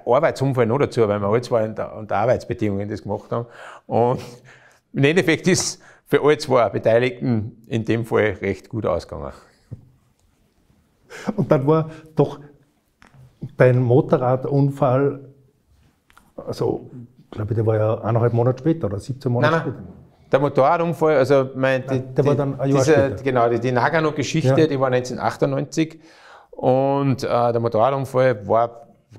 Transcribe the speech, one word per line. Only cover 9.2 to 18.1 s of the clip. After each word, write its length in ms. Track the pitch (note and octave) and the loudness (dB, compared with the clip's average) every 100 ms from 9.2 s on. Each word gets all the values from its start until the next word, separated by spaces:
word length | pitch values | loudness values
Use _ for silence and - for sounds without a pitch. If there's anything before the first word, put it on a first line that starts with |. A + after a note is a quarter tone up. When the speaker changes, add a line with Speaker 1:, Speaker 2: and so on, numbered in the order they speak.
| C#2 - _ _ _ - - _ _ _ _ _ _ _ _ _ _ _ _ - - G#3+ | -14 -16 _ _ _ -20 -20 _ _ _ _ _ _ _ _ _ _ _ _ -12 -10 -4
Speaker 2:
Und 160 | E3+ | 0
dann 120 | D3+ C3+ | 2 4
war 200 | D#3+ D#3+ - - - | 0 0 -10 -12 -2
doch 240 | C#3+ - - _ _ _ _ _ _ - - _ - - | -2 -2 -18 _ _ _ _ _ _ -20 -20 _ -18 2
dein 240 | B2+ B2 | 4 4
Motorradunfall, 1400 | B2 B2 B2 D#3 B2+ C3 - C#3 C#3 C#3 C#3 C3 C#3+ - - _ _ _ _ _ _ _ _ _ _ - | 4 2 4 0 2 -2 -2 0 0 2 0 2 0 -4 -14 _ _ _ _ _ _ _ _ _ _ -18
also, 540 | - - A#2 - B2+ B2+ A#2+ _ _ | -12 -4 -4 -4 -8 -18 -20 _ _
glaub 180 | - G#2+ | -10 -4
ich, 40 | |
der 100 | A2+ | -2
war 120 | A2 A2 | 0 2
ja 240 | G#2+ A2 | 0 0
eineinhalb 320 | G#2 | 0